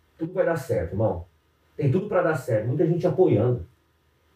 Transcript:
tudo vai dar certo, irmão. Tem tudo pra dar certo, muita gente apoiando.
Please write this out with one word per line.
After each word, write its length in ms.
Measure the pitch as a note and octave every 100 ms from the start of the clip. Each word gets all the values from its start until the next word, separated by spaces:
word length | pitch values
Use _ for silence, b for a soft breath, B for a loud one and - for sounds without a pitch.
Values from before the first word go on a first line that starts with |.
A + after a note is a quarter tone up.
| _ -
tudo 160 | E3+
vai 100 | F#3+
dar 120 | E3+ E3
certo, 360 | - F#2+ F2
irmão. 320 | F#2+ A2 F2 - _ _ _ _
Tem 160 | - D3
tudo 160 | E3+ G3+
pra 140 | F#3
dar 120 | E3+
certo, 320 | D#3 - A2 A#2+
muita 180 | D#3 E3+
gente 200 | E3+ F3
apoiando. 580 | E3+ F3 G2+ B2 B2 - _ _ _ _ _ _